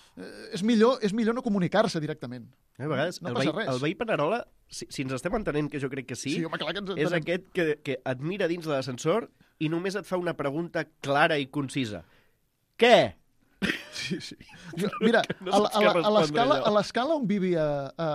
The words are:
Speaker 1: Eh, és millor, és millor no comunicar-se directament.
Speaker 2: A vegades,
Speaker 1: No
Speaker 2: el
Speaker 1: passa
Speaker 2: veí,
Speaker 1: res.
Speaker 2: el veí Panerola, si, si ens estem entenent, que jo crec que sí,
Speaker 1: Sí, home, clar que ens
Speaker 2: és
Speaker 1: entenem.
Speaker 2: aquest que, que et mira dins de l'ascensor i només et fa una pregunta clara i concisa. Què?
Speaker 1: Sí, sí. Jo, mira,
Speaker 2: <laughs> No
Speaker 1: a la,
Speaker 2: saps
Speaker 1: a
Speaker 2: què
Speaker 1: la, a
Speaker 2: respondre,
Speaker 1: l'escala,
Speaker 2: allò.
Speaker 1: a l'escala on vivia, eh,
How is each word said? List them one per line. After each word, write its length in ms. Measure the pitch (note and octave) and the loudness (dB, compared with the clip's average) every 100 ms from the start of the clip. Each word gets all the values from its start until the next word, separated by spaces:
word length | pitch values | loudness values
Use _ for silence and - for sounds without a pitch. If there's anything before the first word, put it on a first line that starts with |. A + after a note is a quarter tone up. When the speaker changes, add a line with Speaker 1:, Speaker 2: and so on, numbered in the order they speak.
| - - | -20 -18
Speaker 1:
Eh, 320 | F2+ G2+ A2 | -16 -16 -10
és 100 | G3+ | -2
millor, 360 | G#3 A#3 A3 C4 | 2 6 6 4
és 120 | G3+ | 0
millor 200 | G#3+ A3 A#3 | 0 0 0
no 60 | |
comunicar-se 560 | B3 G3+ F3 F#3 A3 E3+ | 0 0 2 2 2 0
directament. 460 | D3+ D#3 C3 B2 A2+ _ _ - | -6 -6 -10 -12 -16 _ _ -10
Speaker 2:
A 100 | C#3 | -4
vegades, 340 | C3+ D#3+ F3 | -2 -2 -4
Speaker 1:
No 80 | C3 | -6
Speaker 2:
el 40 | A#2+ | -2
Speaker 1:
passa 160 | C#3 | 0
Speaker 2:
veí, 140 | D#3 G3+ | -2 -2
Speaker 1:
res. 80 | B2+ | -2
Speaker 2:
el 60 | |
veí 140 | D3 G3+ | -2 -2
Panerola, 500 | A3+ E3+ D3 A3+ - _ _ | -2 0 0 -2 -6 _ _
si, 180 | - - | -14 -12
si 120 | - | -8
ens 80 | C3 | -6
estem 200 | C3 F3+ A3 | -4 -4 -4
entenent, 340 | G3+ D3 D3+ | -2 -2 -2
que 80 | D3 | -4
jo 100 | C3+ | -6
crec 160 | C3+ B2 | -6 -10
que 80 | B2+ | -8
sí, 200 | C3 D#3+ | -6 -4
Speaker 1:
Sí, 80 | E3 | -4
home, 120 | E3 | -4
clar 160 | D3+ | -6
que 60 | E3+ | -6
ens 100 | G3 | -4
Speaker 2:
és 60 | F#3 D#3 | -2 0
Speaker 1:
entenem. 100 | E3+ | 0
Speaker 2:
aquest 280 | D#3 F3+ - | 0 -2 -4
que, 260 | - D#3+ D3 | -2 0 0
que 200 | - C3 - | -2 -4 -4
et 140 | B2+ | -4
mira 260 | D3+ G3 F3 | -4 -2 0
dins 180 | F3 D#3+ | -2 -2
de 60 | |
l'ascensor 580 | C#3 C3+ B2 D#3 G3+ - _ _ - | -2 -2 -4 0 0 -2 _ _ -4
i 100 | D3+ | -2
només 260 | E3 F#3+ G3 | -2 -2 -4
et 100 | F3+ | -4
fa 120 | F#3 | -4
una 160 | F3 D#3+ | -2 -2
pregunta 500 | C#3+ C#3+ E3+ E3+ D3+ _ | -2 -2 -4 -4 -6 _
clara 360 | C3+ C#3 E3 D3+ | -2 2 4 2
i 100 | C3+ | -2
concisa. 560 | D3 C3+ D3 A#2+ G2 D2+ _ _ _ _ _ _ - | -4 -4 -2 -4 -6 -14 _ _ _ _ _ _ 2
Què? 380 | A#3 G#3+ B2 - _ _ _ - - - - | 8 8 6 0 _ _ _ -4 -4 -4 -8
Speaker 1:
Sí, 280 | - - - | -10 -8 -8
sí. 140 | - - - - F3 D#3+ | -8 -16 -20 -20 -14 -6
Jo, 120 | G3 - | -6 0
mira, 200 | G#3 A#3 - | 4 4 2
Speaker 2:
<laughs> 80 | - | -4
No 100 | F#3 | 0
Speaker 1:
a 60 | G3 | 4
la, 60 | G#3 | 4
Speaker 2:
saps 40 | G#3+ | 4
Speaker 1:
a 40 | |
Speaker 2:
què 60 | G#3 | 4
Speaker 1:
la, 60 | |
a 20 | F3+ | 4
Speaker 2:
respondre, 260 | G#3 G#3+ | 4 4
Speaker 1:
l'escala, 340 | D#3 D3+ B3 D4+ | 4 4 2 2
Speaker 2:
allò. 100 | A3+ | 2
Speaker 1:
a 40 | G#3 | 2
l'escala 380 | F#3+ - C4 D#4+ | 2 0 0 0
on 120 | A3 | 0
vivia, 360 | G3+ F#3 E3+ D3+ C#3+ C#3 | 0 2 2 0 -2 -6
eh, 160 | - D#3+ | -6 -4